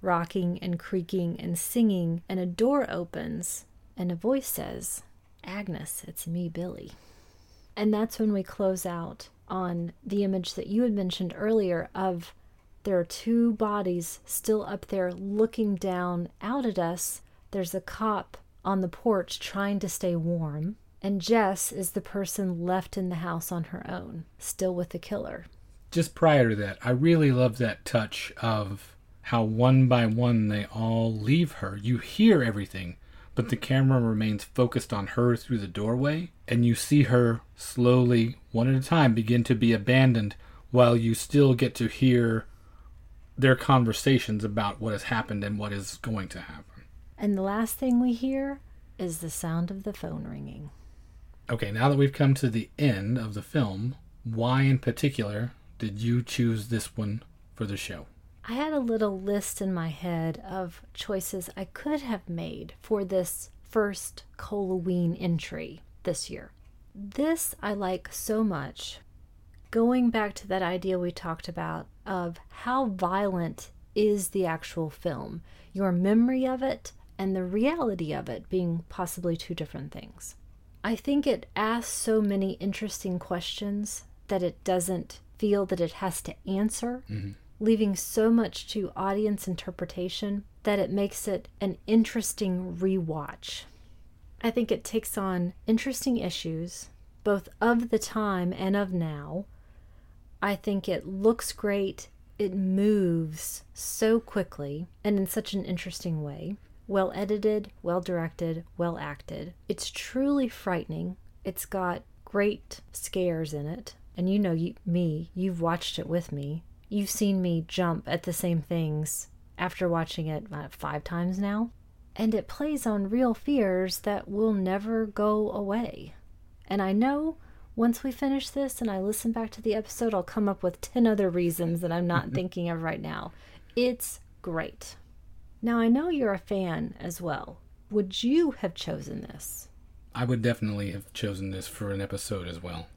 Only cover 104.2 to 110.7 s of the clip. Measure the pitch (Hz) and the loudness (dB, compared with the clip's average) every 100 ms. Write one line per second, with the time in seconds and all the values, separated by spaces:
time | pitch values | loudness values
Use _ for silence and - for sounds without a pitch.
104.2 | 226 208 - - 143 147 175 - 208 202 | 2 -4 -4 -6 -8 -8 -10 -4 0 2
105.2 | 190 220 214 196 - 175 175 - 175 156 | 0 -2 -4 -6 -4 -6 -6 -8 -4 -4
106.2 | 147 151 160 208 - - - 196 190 - | -6 -8 -10 -10 -14 -18 -2 0 0 -2
107.2 | 202 214 214 214 202 - 170 180 175 175 | -2 0 2 0 -4 -8 -2 -2 -2 -4
108.2 | 165 - 165 160 - - 170 170 147 143 | -4 -4 -4 -4 -8 -4 -2 -2 -8 -12
109.2 | - 160 170 - - - - - - 254 | -12 -12 -12 -14 -8 -6 -6 -10 -6 -2
110.2 | 277 285 247 - 196 | 2 2 0 -4 -4